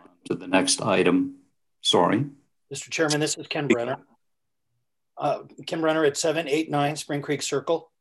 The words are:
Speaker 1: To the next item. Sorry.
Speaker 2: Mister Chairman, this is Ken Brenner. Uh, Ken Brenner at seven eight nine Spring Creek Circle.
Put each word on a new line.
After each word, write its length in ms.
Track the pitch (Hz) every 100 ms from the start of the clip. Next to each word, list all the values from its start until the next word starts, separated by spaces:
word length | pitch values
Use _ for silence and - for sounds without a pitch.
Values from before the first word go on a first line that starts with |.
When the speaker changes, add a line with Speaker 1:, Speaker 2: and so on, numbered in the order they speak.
| - _
Speaker 1:
To 100 | -
the 120 | - 92
next 340 | 95 92 -
item. 560 | - 95 90 90 92 - _ _ _ _
Sorry. 420 | - 101 87 98 143 - _ _ _
Speaker 2:
Mister 200 | 139 -
Chairman, 300 | - 160 147
this 160 | 151 -
is 100 | 147
Ken 220 | 160 143
Brenner. 300 | 117 120 135 - _ _ _ _ _ _ _ _ _ _ -
Uh, 220 | 147 131 - - 160
Ken 140 | 165
Brenner 240 | 160 160
at 120 | 151 139
seven 320 | 165 156 165
eight 220 | 147 160
nine 260 | 147 143 151
Spring 240 | - 143
Creek 220 | 143 143
Circle. 480 | - 139 127 123 - _